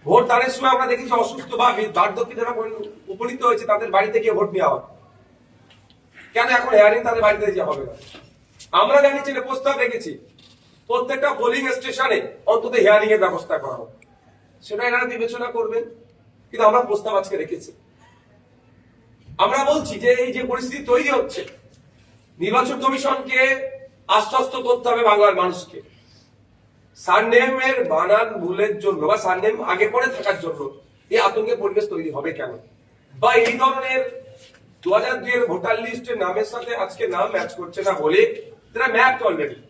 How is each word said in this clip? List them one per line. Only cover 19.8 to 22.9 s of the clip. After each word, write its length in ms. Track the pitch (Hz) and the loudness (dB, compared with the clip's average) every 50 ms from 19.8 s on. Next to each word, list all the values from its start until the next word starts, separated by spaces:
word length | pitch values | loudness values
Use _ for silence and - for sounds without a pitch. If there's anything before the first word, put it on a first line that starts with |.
| 214 - - - | 0 -6 -8 0
যে 100 | 220 247 254 | 4 4 4
এই 200 | 247 247 254 - | 4 2 -2 -2
যে 100 | 254 247 | -4 -4
পরিস্থিতি 400 | 254 247 240 247 254 262 285 - | -4 -4 -4 -6 -8 -10 -10 -2
তৈরি 240 | 240 247 247 294 285 | 2 2 2 2 2
হচ্ছে, 360 | 269 240 - - - - - - - - _ - _ _ _ _ _ _ _ _ _ _ _ _ _ - | 0 0 -2 -2 -6 -10 -10 -10 -14 -20 _ -20 _ _ _ _ _ _ _ _ _ _ _ _ _ -6
নির্বাচন 420 | 170 196 220 254 254 254 269 - | -4 0 2 2 2 0 -2 -2
কমিশনকে 920 | - 254 | -2 -2